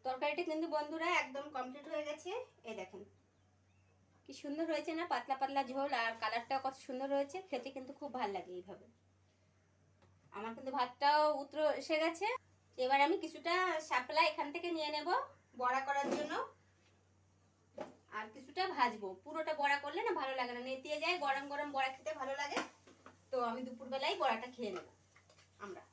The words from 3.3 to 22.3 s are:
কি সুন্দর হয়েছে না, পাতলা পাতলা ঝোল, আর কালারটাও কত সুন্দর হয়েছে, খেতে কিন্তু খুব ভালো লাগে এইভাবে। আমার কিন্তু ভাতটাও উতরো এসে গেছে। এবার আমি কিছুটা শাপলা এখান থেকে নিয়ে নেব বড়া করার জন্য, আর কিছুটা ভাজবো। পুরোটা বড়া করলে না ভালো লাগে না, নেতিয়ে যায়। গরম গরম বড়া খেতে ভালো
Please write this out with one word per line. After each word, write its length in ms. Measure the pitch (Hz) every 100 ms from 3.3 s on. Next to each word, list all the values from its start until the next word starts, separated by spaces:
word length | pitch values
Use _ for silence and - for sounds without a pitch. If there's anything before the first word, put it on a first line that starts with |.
| _ _ _ _ _ _ _ _ _ -
কি 80 | 277
সুন্দর 240 | 294 302 330
হয়েছে 200 | 302 302 320
না, 40 | 349
পাতলা 240 | 254 262 262
পাতলা 200 | 269 277 254
ঝোল, 180 | 269 285 247
আর 100 | 226 226
কালারটাও 380 | 220 226 - 269 262
কত 100 | 262 -
সুন্দর 200 | 254 277 277
হয়েছে, 220 | 277 381 381
খেতে 200 | 262 262 269
কিন্তু 160 | 262 -
খুব 100 | 294 247
ভালো 140 | 208 190
লাগে 140 | 180 180
এইভাবে। 260 | 190 175 - _ _ _ _ _ _ _ _ _ _ _ - _ _ 202
আমার 140 | 226 233
কিন্তু 140 | 262 262
ভাতটাও 440 | 247 - 285 302 302 285
উতরো 240 | 285 294 302 277
এসে 140 | 277 311
গেছে। 240 | 320 330 415 508 - _ _ -
এবার 220 | 254 277 285
আমি 100 | 381
কিছুটা 320 | 311 294 339 359 370 311 -
শাপলা 340 | 262 254 311 330
এখান 160 | 311 294 330
থেকে 120 | 349 320
নিয়ে 140 | 302 302
নেব 140 | 311 359 523 - _ -
বড়া 200 | 247 262 269
করার 200 | 277 277 -
জন্য, 180 | 294 - - - _ _ - _ _ _ _ _ _ _ _ - - - _ 214
আর 80 | 220 285
কিছুটা 280 | - 349 381 285
ভাজবো। 340 | 240 208 196 185
পুরোটা 300 | 285 311 311 302
বড়া 160 | 285 285
করলে 180 | 285 330 466
না 40 | 330
ভালো 120 | 269 262
লাগে 140 | 247 240
না, 40 | 254
নেতিয়ে 280 | 262 302 302
যায়। 120 | 320 359 277
গরম 200 | 269 285
গরম 180 | 285 294 269
বড়া 140 | 262 262
খেতে 160 | 302 294
ভালো 140 | 269